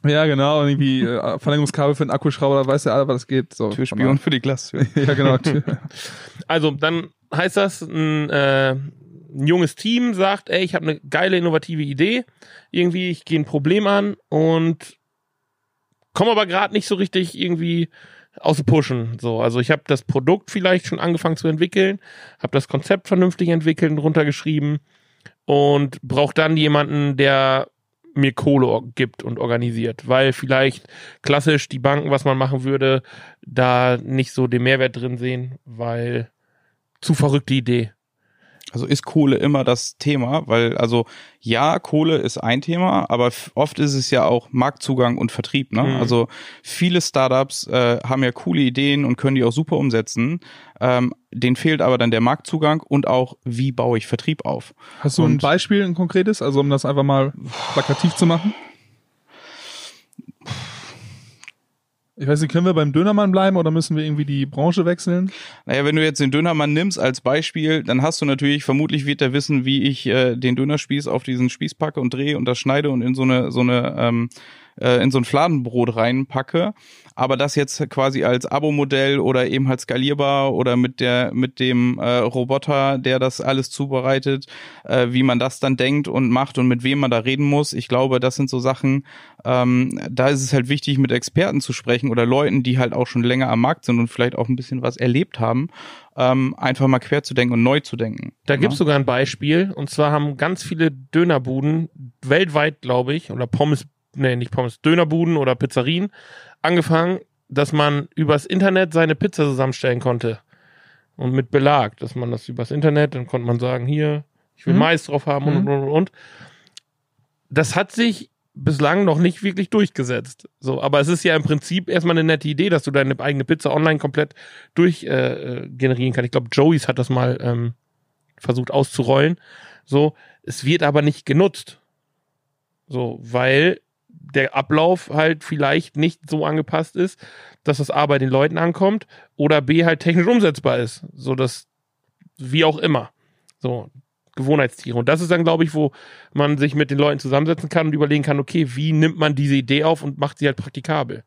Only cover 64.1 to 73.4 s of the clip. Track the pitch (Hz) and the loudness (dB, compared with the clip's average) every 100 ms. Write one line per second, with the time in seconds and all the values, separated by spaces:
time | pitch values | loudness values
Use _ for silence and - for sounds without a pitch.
64.1 | 147 143 139 139 151 156 170 170 175 - | -2 -2 -2 -2 0 0 2 0 0 0
65.1 | 175 185 - - - - 131 143 156 156 | 0 -2 -6 -18 -20 -4 -2 2 2 0
66.1 | 143 139 143 170 160 147 151 190 - 131 | 0 0 2 0 0 2 2 0 0 -2
67.1 | 127 127 143 160 165 156 156 123 127 147 | 0 0 0 -2 -2 0 0 0 0 0
68.1 | 165 147 131 139 143 - 139 156 151 139 | 0 -2 0 0 0 0 0 0 -2 -2
69.1 | 139 135 135 143 143 131 139 135 135 131 | 0 0 0 0 0 2 0 0 -2 0
70.1 | 120 127 120 127 123 139 147 - 143 143 | 2 2 0 0 0 0 -2 -2 -4 -2
71.1 | - - 127 127 - 131 - 156 151 127 | -4 -4 0 -2 -2 -10 -4 -4 -2 -4
72.1 | 127 139 147 127 123 135 135 143 127 120 | -2 -4 -2 -2 -2 0 0 0 0 -2
73.1 | 131 131 127 | 0 2 2